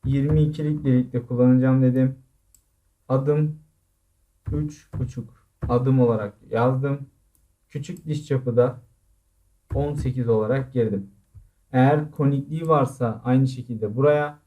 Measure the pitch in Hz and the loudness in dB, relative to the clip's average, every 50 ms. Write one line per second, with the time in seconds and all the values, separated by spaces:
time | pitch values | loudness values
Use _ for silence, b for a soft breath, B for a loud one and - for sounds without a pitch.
0 | - 135 135 139 139 147 156 156 151 151 - - 151 151 151 147 - 135 127 127 | -2 -2 0 0 0 2 2 2 2 0 0 -4 -4 -4 -4 -2 0 2 2 2
1 | 123 - - 123 117 - 127 120 123 127 127 127 127 131 131 131 131 127 123 131 | 2 0 -6 -8 -6 -4 0 4 4 6 6 6 4 4 4 4 4 2 4 2
2 | 131 131 135 - _ _ _ _ _ _ _ _ _ _ _ _ _ _ _ _ | 0 0 -2 -6 _ _ _ _ _ _ _ _ _ _ _ _ _ _ _ _
3 | _ - 131 135 139 147 147 151 151 151 151 - - _ _ _ _ _ _ _ | _ -4 -2 -2 0 0 0 0 0 -2 -4 -10 -18 _ _ _ _ _ _ _
4 | _ _ _ _ _ _ _ _ _ - 147 151 151 147 - - _ _ - - | _ _ _ _ _ _ _ _ _ -6 -4 -4 -4 -6 -8 -14 _ _ -8 -8
5 | 127 - - 127 - - _ _ _ _ _ _ - - 120 123 127 135 131 131 | -8 -8 -8 -12 -14 -14 _ _ _ _ _ _ -4 -2 0 0 2 2 4 4
6 | 123 117 113 107 104 101 - _ _ - 113 117 120 131 131 131 135 139 139 143 | 4 2 2 0 -4 -8 -10 _ _ -6 -2 0 0 2 0 0 -2 -4 -4 -6
7 | 139 - _ _ _ _ _ _ _ _ _ _ _ _ _ 147 139 - 175 - | -8 -18 _ _ _ _ _ _ _ _ _ _ _ _ _ -12 -10 -10 -14 -12
8 | - 156 147 151 - - 139 127 - 123 117 120 120 139 - - - _ _ _ | -8 -8 -8 -8 -4 -4 -4 -2 -2 0 2 2 2 2 0 -8 -20 _ _ _
9 | _ _ _ _ _ _ _ _ _ _ _ _ _ _ - 135 143 147 143 - | _ _ _ _ _ _ _ _ _ _ _ _ _ _ -4 -4 -4 -2 -4 -4
10 | - 127 123 131 117 117 113 107 107 110 131 135 131 - - 127 113 104 101 98 | -4 -4 -4 -2 0 0 0 0 2 0 -2 -2 -4 -4 -2 -2 0 0 -2 -4
11 | - - _ _ _ _ _ - - _ _ _ _ _ - 127 131 139 147 151 | -6 -10 _ _ _ _ _ -20 -20 _ _ _ _ _ 2 4 4 4 4 2
12 | 151 - - - 143 139 139 135 135 - 156 165 165 160 156 143 131 123 - - | -2 -6 -4 0 0 0 0 0 -4 -6 -8 -6 0 2 2 2 2 -2 -2 -4
13 | 123 113 107 107 - 123 127 131 135 131 131 127 120 - 117 110 107 104 107 127 | -4 -4 -4 -4 -2 2 2 2 2 0 -2 -8 -10 -10 -8 -6 -6 -6 -2 0
14 | 139 147 147 147 147 147 147 _ _ | 2 2 2 2 -2 -4 -8 _ _